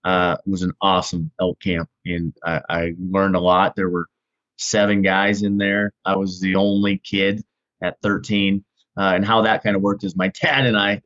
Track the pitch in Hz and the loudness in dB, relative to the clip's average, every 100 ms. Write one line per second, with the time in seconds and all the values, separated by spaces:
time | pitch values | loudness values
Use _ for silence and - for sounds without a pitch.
0 | 92 92 90 85 - 92 90 - 98 92 | 0 2 2 0 -4 -2 -4 0 2 2
1 | - 87 80 - 92 - 98 85 82 _ | 0 -6 -6 -4 -4 -2 -4 -4 -4 _
2 | - 87 82 - 82 80 - 85 85 85 | -8 -4 -6 -6 -4 -4 -4 -4 -4 -6
3 | 92 98 98 92 90 90 95 - 92 87 | -4 0 2 2 4 4 2 0 -2 -2
4 | 85 _ _ _ _ - - 107 104 101 | -6 _ _ _ _ -12 -4 0 2 2
5 | 95 95 101 104 104 101 101 101 104 _ | 2 2 2 0 -2 0 0 0 -2 _
6 | 92 98 98 90 95 95 101 101 101 98 | -4 -2 -2 -4 -2 2 2 2 0 -2
7 | - 98 98 104 - _ _ _ 90 - | -4 -2 0 -2 -8 _ _ _ -8 -4
8 | 104 101 - 104 98 98 - _ _ - | -2 -2 -2 0 2 0 -4 _ _ -2
9 | 98 92 101 113 107 110 107 101 101 101 | 0 2 2 2 2 0 0 0 0 -2
10 | 95 87 95 - 170 139 131 107 101 101 | -4 -2 -4 -2 -2 0 2 2 0 -2